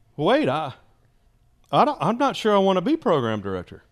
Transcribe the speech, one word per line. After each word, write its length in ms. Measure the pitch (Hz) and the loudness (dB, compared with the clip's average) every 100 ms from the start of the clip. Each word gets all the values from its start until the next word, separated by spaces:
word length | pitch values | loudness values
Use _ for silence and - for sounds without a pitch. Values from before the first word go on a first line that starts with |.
| _ - | _ -2
"Wait, 320 | 156 269 214 | 0 2 0
I, 240 | 147 143 - _ _ _ _ _ _ _ _ - | -2 -6 -12 _ _ _ _ _ _ _ _ -2
I 140 | 147 254 | 2 2
don't, 120 | 277 | 0
I'm 160 | 147 233 | -2 0
not 180 | 277 - | -2 0
sure 200 | 220 202 | 0 2
I 20 | |
wanna 240 | 190 185 | 4 2
be 160 | 185 320 | 0 -2
program 440 | 233 156 117 110 | 2 2 0 -2
director." 420 | 98 92 87 - _ | -4 -8 -8 -18 _